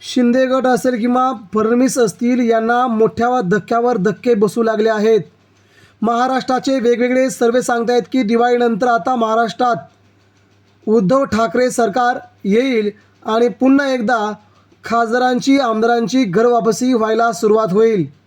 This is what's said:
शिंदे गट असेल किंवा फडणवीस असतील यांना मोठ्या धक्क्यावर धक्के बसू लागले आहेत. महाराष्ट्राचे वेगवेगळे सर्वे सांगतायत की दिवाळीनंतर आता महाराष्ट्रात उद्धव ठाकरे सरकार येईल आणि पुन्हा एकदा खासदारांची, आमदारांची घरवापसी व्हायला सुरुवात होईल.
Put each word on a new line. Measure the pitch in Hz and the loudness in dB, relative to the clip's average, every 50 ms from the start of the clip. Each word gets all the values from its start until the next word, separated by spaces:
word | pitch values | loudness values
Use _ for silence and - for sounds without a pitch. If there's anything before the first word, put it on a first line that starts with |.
| - - - | -12 -6 -2
शिंदे | 254 247 240 240 262 262 | 0 2 2 2 2 0
गट | 254 254 262 240 254 | 0 0 0 0 0
असेल | 254 233 - 254 247 233 | 0 0 0 -2 -2 -2
किंवा | 214 240 247 254 254 262 262 - 220 175 - | -2 0 0 0 0 -2 -2 -6 -10 -6 -4
फडणवीस | 214 214 220 233 240 254 262 - 285 | -2 0 0 2 2 2 0 0 0
असतील | 240 208 - - 240 240 254 240 247 226 | 0 -2 -2 -2 -2 -2 0 0 0 0
यांना | 233 226 226 226 240 240 247 254 | 0 0 0 0 0 0 0 0
मोठ्या | 226 214 220 214 - - 233 240 247 254 | 0 0 0 0 0 0 -2 0 0 0
धक्क्यावर | 220 175 190 208 - - 233 233 233 240 247 226 | 0 0 -2 -2 -2 -2 -2 -2 0 0 0 0
धक्के | 175 214 190 - - 247 233 | -2 -2 -4 -2 -2 -2 0
बसू | 208 208 202 - 240 226 | 2 0 0 0 0 -2
लागले | 220 220 208 214 220 | 0 0 0 0 0
आहेत. | 220 214 208 220 220 208 160 - _ _ _ _ _ _ _ _ _ _ _ _ _ - | 0 0 2 2 2 2 0 -4 _ _ _ _ _ _ _ _ _ _ _ _ _ -6
महाराष्ट्राचे | - 220 233 233 247 254 262 254 - - 254 247 - 269 269 269 | -4 -2 0 0 0 0 -2 -2 -2 -2 -2 -2 -2 -2 -2 0
वेगवेगळे | 214 240 240 220 240 247 254 254 262 262 | 2 2 2 2 2 2 2 2 0 0
सर्वे | - - 240 233 233 254 | 0 0 0 2 2 2
सांगतायत | 240 - 247 233 233 214 247 240 - - - | 0 0 -2 -2 -2 0 0 0 0 0 -2
की | 262 262 | -2 0
दिवाळीनंतर | 202 233 233 240 247 247 240 240 240 233 190 254 247 | 2 2 2 2 2 2 2 0 0 0 0 0 0
आता | 233 226 233 269 254 | 0 0 0 -2 -2
महाराष्ट्रात | 247 226 220 220 226 233 220 - - 254 247 233 175 - - _ _ _ _ _ _ _ _ _ _ _ _ _ _ _ _ _ _ - - | -2 0 0 0 0 0 -2 -2 -2 -2 -2 -2 -2 -6 -12 _ _ _ _ _ _ _ _ _ _ _ _ _ _ _ _ _ _ -4 0
उद्धव | 214 233 202 180 254 269 277 | 0 2 2 2 2 0 0
ठाकरे | - 202 214 226 226 226 247 254 254 | 0 -2 -2 -2 -2 0 0 -2 0
सरकार | - - 233 220 190 254 240 240 247 254 - - _ _ - | 0 0 -2 0 0 0 0 -2 -2 -4 -8 -16 _ _ -4
येईल | 202 190 226 254 269 254 220 214 202 202 - _ _ _ _ - | -2 0 0 0 0 0 -2 -2 -4 -6 -10 _ _ _ _ -8
आणि | - 214 226 240 240 | -4 -2 0 0 0
पुन्हा | 240 - 262 262 269 277 285 269 262 | 0 0 2 4 4 4 2 0 -2
एकदा | 254 220 214 254 226 208 208 208 - _ _ _ _ _ _ _ _ - | -2 -2 -2 -2 -2 -2 -4 -6 -10 _ _ _ _ _ _ _ _ -8
खासदारांची, | - 220 233 233 220 220 247 254 254 254 247 - 269 269 277 | -4 -2 -2 0 0 0 0 0 0 0 0 0 2 2 2
आमदारांची | 269 233 220 214 220 233 240 233 233 - - 262 262 | 2 0 -2 0 0 0 0 0 0 0 0 0 0
घरवापसी | 202 165 208 226 240 240 233 202 226 214 - 247 254 262 | 0 0 2 2 2 2 2 0 0 -2 0 0 0 0
व्हायला | 226 220 220 220 220 233 233 | 0 0 0 0 0 0 -2
सुरुवात | 226 - - 208 214 220 220 196 | -2 0 0 2 2 2 0 0
होईल. | 175 202 220 226 226 196 156 139 - _ _ | 2 2 2 2 2 0 -2 -4 -8 _ _